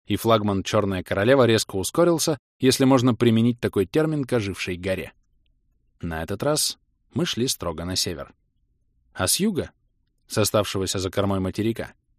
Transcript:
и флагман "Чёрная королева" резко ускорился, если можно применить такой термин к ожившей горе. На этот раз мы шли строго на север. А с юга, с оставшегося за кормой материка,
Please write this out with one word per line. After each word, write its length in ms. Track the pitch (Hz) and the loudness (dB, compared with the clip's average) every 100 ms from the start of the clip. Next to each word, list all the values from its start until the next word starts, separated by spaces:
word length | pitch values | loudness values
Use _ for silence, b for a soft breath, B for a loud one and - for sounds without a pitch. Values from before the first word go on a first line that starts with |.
| - | -6
и 100 | 101 | -2
флагман 460 | 113 113 104 98 | 2 2 2 -2
"Чёрная 400 | - 110 101 92 | 0 0 0 -2
королева" 440 | - 95 107 139 117 | -4 0 4 4 6
резко 300 | 110 - 98 | 2 0 -4
ускорился, 600 | 90 - 175 165 - 143 _ _ | -2 2 2 2 -2 -4 _ _
если 240 | 131 - | 2 4
можно 300 | 131 135 127 | 4 6 4
применить 460 | 113 117 113 117 120 | 2 2 4 2 0
такой 260 | 110 107 95 | -2 0 0
термин 380 | 151 156 151 | 0 0 -2
к 80 | 131 | -2
ожившей 440 | 123 98 92 - 90 | -2 -2 -6 -8 -6
горе. 360 | 92 92 71 - _ _ _ _ _ _ _ _ | -4 -6 -8 -16 _ _ _ _ _ _ _ _
На 220 | 87 80 | -8 -6
этот 200 | - 98 | -6 -4
раз 360 | 139 151 - - _ _ _ | -2 0 -2 -6 _ _ _
мы 140 | 127 170 | -4 -4
шли 220 | - 131 | -2 -4
строго 360 | - 87 80 | -4 -6 -6
на 120 | 87 90 | -4 -4
север. 360 | 101 76 69 _ _ _ _ _ _ _ _ | -4 -6 -12 _ _ _ _ _ _ _ _
А 140 | - 92 | -4 -2
с 100 | - | 0
юга, 300 | 208 160 90 _ _ _ _ _ - | 0 -2 -6 _ _ _ _ _ -6
с 100 | - | 0
оставшегося 600 | 104 107 98 98 92 98 | 2 2 0 -2 -4 -4
за 120 | 92 | -4
кормой 300 | - 98 95 | -2 0 0
материка, 520 | 92 90 110 117 - - _ | -2 -2 -2 -4 -8 -16 _